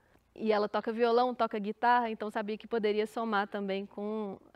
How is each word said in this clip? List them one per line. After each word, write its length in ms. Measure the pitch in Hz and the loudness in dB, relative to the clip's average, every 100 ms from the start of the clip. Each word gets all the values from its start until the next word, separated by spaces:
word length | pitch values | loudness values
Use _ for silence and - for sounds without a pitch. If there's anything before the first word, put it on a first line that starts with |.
| _ _ _ | _ _ _
E 180 | - 214 | -4 0
ela 160 | 208 208 | 2 2
toca 240 | 226 233 | -2 -2
violão, 440 | 226 233 233 254 240 | 0 4 4 2 0
toca 240 | 226 214 | -2 -2
guitarra, 500 | 202 214 240 240 233 | -6 0 4 4 2
então 220 | 220 214 | -4 -6
sabia 260 | 226 208 214 | -4 -4 -6
que 80 | 214 | -4
poderia 400 | 233 208 208 220 | 0 2 2 0
somar 420 | 247 226 202 208 | -2 0 0 0
também 380 | 208 202 196 202 | -4 -4 -4 -6
com 540 | - 208 220 208 190 - | -8 -6 -6 -6 -10 -16